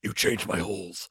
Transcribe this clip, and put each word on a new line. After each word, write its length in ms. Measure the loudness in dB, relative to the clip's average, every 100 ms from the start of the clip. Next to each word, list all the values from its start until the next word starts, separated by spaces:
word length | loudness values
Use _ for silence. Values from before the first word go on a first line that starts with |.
You 100 | -4
changed 340 | 2 4 4 0
my 120 | 0
holes. 500 | 0 -2 -6 -10 -12